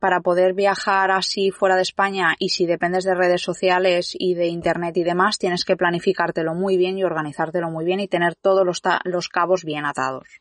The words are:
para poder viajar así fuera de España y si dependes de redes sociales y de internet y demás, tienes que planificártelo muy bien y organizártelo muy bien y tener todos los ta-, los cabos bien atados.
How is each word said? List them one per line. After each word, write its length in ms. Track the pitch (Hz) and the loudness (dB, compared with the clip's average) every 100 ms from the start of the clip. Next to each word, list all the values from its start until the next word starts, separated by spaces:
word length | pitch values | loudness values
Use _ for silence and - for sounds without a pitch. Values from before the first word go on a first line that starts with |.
para 200 | 196 180 | 0 2
poder 340 | 175 175 185 | 2 2 2
viajar 560 | 185 196 190 - 196 190 | 2 0 0 0 2 2
así 400 | 190 180 - 196 | 0 -2 -2 -2
fuera 260 | - 190 185 | 0 2 2
de 60 | |
España 540 | 185 - 196 196 170 160 | 0 -2 -2 0 0 0
y 100 | 185 | -2
si 160 | - | -2
dependes 400 | 170 170 175 185 | 0 0 0 0
de 100 | 190 | 0
redes 280 | 180 180 175 | 2 2 2
sociales 720 | - 170 185 180 185 175 185 - | -2 -2 2 2 2 0 -2 -4
y 140 | 185 | -2
de 140 | 175 170 | 0 0
internet 500 | 170 170 170 170 175 | 0 -2 -2 -2 -2
y 80 | |
demás, 320 | 170 180 202 202 | 0 2 2 0
tienes 300 | 196 180 - | -2 -2 -2
que 100 | 180 | 0
planificártelo 800 | 180 170 196 180 170 170 160 | 0 0 0 0 0 0 -2
muy 240 | 170 196 185 | -2 0 2
bien 180 | 180 190 | 0 0
y 80 | |
organizártelo 640 | 180 160 151 147 160 175 170 | -2 -2 -6 -4 -4 -2 -4
muy 140 | 160 | -4
bien 160 | 170 190 | -2 -2
y 80 | 202 | -2
tener 260 | 175 175 | 0 0
todos 300 | 165 196 190 | 2 2 4
los 160 | 180 170 | 4 0
ta-, 200 | 190 170 | 0 0
los 240 | 185 175 170 | 0 -4 -2
cabos 340 | 180 175 180 160 | -2 2 0 -2
bien 180 | 147 | -6
atados. 420 | 147 143 131 131 - - | -4 -4 -4 -6 -14 -20